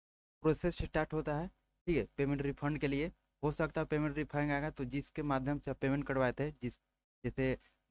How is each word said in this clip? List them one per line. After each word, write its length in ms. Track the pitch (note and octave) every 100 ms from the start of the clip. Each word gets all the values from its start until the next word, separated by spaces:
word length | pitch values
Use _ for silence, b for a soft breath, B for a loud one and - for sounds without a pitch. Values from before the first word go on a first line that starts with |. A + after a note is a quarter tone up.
| _ _ _ _
process 360 | D#3 D3 F3 -
start 360 | D#3 D#3 D#3
होता 260 | D#3 D3+ D3
है, 80 | F3+ - _ _ -
ठीक 100 | D3+
है? 100 | G2 -
payment 240 | C#3 C#3+
refund 380 | C#3 C#3 C#3+ D3+
के 80 | C#3+
लिए 240 | C#3 E3+ - _ _
हो 80 | D3
सकता 300 | D3 D#3 D#3+
है 40 | D#3
payment 320 | D3+ D3+ C#3+
refund 340 | C#3+ D3 D3
आएगा, 180 | C#3+ D3+
तो 160 | - B2+
जिसके 380 | C3+ - -
माध्यम 360 | D3 C3+ C3 D3
से 120 | -
आप 60 | C3
payment 280 | C3+ C#3+ C#3
करवाए 260 | C3 B2+
थे, 200 | B2 D3
जिस, 260 | D3+ B2 - _ _ _ _
जैसे 340 | B2 - C3 A#2+ b b _